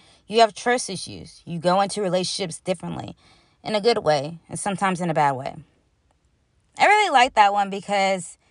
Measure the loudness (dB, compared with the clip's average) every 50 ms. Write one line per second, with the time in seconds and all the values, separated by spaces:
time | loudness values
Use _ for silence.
0 | _ _ _ _ _ -2 2 4 4 4 2 0 -2 -2 -2 -2 -2 -6 -10 -10
1 | -12 -12 -14 -14 -16 -18 -20 -20 -14 -10 -8 -4 0 2 2 2 2 0 -2 -4
2 | -4 -2 -2 -2 -2 -4 -6 -6 -6 -8 -10 -8 -6 -6 -6 -6 -8 -10 -10 -10
3 | -12 -12 -16 _ _ _ _ _ _ _ _ _ -8 -6 -4 0 0 0 0 2
4 | 2 0 0 0 0 -4 -10 -14 _ -14 -12 -8 -6 -6 -4 -2 -2 -2 -2 -2
5 | -2 -2 0 0 2 0 0 -2 -6 -10 -12 -14 -18 _ _ _ _ _ _ _
6 | _ _ _ _ _ _ _ _ _ _ _ _ _ _ _ 2 4 6 6 6
7 | 4 4 4 4 4 4 4 4 4 4 4 2 0 -2 -4 -6 -4 -2 0 0
8 | 2 2 0 -2 -6 -10 -16 _ _ _